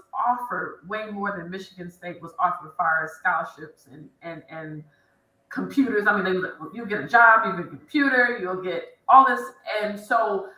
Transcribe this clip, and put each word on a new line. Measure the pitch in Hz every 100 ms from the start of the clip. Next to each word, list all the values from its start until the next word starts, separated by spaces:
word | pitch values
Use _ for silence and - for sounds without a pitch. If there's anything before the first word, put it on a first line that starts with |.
| -
offered | - 247 247 - 175 - - 170
way | 214 214
more | 202 202 170
than | 170
Michigan | 190 190 180 175
State | - 175 -
was | 165 -
offered | 175 - 151
as | -
far | 170 160
as | 156 -
scholarships | 180 175 165 - 156 - _
and, | 156 - _
and, | 170 160 -
and | 160 156 151 - _ _ _ _ _ -
computers. | - 185 277 247 208 202
I | 202
mean, | 185 185
they, | - - 156 226
you | 208
get | 208
a | -
job, | 233 226 - 202
you | 175
get | 160
a | 147
computer, | - 302 277 254 240 226
you'll | 185 185
get | 185 165 - - -
all | 262 269
this. | 240 - - - 214
And | 208 202
so | - - 170 131 -